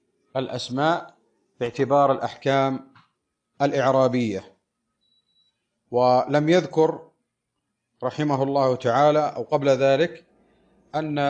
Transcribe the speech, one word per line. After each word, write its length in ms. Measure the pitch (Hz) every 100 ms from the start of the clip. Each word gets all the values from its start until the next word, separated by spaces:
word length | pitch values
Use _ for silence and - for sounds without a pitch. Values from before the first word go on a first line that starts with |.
| _ _ _ 131
الأسماء 760 | 131 123 - 127 156 165 - _ _ _ _ -
باعتبار 520 | 120 127 123 143 139
الأحكام 760 | 131 117 - 139 135 135 131 - _ _ _ _ _ _ -
الإعرابية، 840 | 143 143 131 131 127 127 113 92 - _ _ _ _ _ _ _ _ _ _ _ _ _ _
ولم 580 | 120 127 127 139 143 151
يذكر 520 | 180 151 160 156 - - _ _ _ _ _ _ _ _ _
رحمه 400 | 127 - 147 135
الله 320 | 139 139 131 123
تعالى 580 | 120 123 147 151 147 -
أو 80 |
قبل 260 | - 147 139
ذلك 560 | 131 135 135 170 - _ _ _ _ _ _ _ 151
أن 200 | 156 143